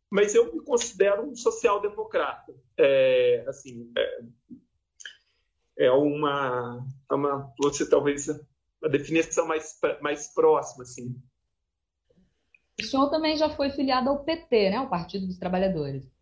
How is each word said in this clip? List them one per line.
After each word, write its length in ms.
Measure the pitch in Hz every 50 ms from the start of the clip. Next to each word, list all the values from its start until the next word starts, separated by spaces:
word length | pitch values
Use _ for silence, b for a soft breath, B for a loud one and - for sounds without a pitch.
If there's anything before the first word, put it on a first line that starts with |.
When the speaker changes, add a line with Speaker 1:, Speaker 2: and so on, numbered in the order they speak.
| _ _
Speaker 1:
mas 240 | 202 190 208 202 196
eu 180 | - - - -
me 80 | 320
considero 600 | - - 254 240 - - - 185 190 202 202 - -
um 140 | 294 247
social-democrata. 1160 | - - 233 220 - - 220 202 202 202 208 208 214 220 220 - 175 151 135 120 - - - - - _ _ _
É, 680 | - 156 139 139 135 131 131 127 127 123 123 123 120 -
assim, 440 | 139 135 - - 135 120 117 117 117 120
é, 1900 | - - - - 117 117 120 - _ _ _ - - _ _ _ _ _ _ _ _ - - - _ _ _ _ _ _ _ _ _ _ _ _ - 147
é 40 | 127 127
uma, 920 | 139 147 147 147 151 151 147 143 143 139 127 123 123 120 120 120 123 127 135 - - _ _
é 40 | 139
uma, 380 | 139 143 143 139 139 139 - - -
você 300 | 139 143 147 - 160 -
talvez 400 | - 143 139 143 143 143 - 151
a 600 | 151 - - _ _ _ _ _ _ _ - 151
definição 600 | 135 147 143 139 156 165 160 - - - 165 160
mais, 300 | 160 160 156 - - _ - 147 - - 147
mais 240 | 147 143 - - - -
próxima, 480 | 180 160 156 156 143 135 - - - 123
assim. 340 | - - - 120 127 127 - - _ _ _ _ _ _ _ _ _ _ _ _ _ _ _ _ _ _ _ _ _ _ _ _ _ _ _ _ _ _ -
Speaker 2:
O 60 | -
senhor 240 | - - 269 277 285
também 260 | 311 311 320 311 311
já 140 | 302 311 302
foi 220 | 302 - 277 277
filiado 400 | 277 302 277 269 254 254 240 262
ao 140 | 285 277 -
P 120 | - 320
T, 320 | 330 - _ 247 220 202 190
né? 120 | 196 240
O 100 | 269 -
Partido 360 | 185 175 170 - - 196 190
dos 120 | 185 180 -
Trabalhadores, 680 | - 180 185 185 190 190 180 160 147 139 139 135 135 - _ _